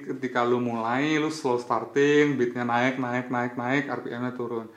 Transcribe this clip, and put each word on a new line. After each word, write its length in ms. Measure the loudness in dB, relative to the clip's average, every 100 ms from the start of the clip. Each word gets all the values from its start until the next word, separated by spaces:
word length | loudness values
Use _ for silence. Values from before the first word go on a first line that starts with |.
| -8
ketika 320 | -6 -4 0
lu 160 | 2 2
mulai, 640 | 0 -2 -2 0 0 0
lu 80 | 0
slow 320 | -2 0 0
starting, 720 | 0 -2 0 2 6 6 6
beatnya 320 | 4 0 0 0
naik, 320 | 2 2 0
naik, 320 | -2 -2 -2
naik, 240 | -2 -2
naik, 300 | -4 -2 -2 -2
R 120 | -6
P 80 | -6
M-nya 240 | -6 -6
turun. 320 | -6 -4 -6 -8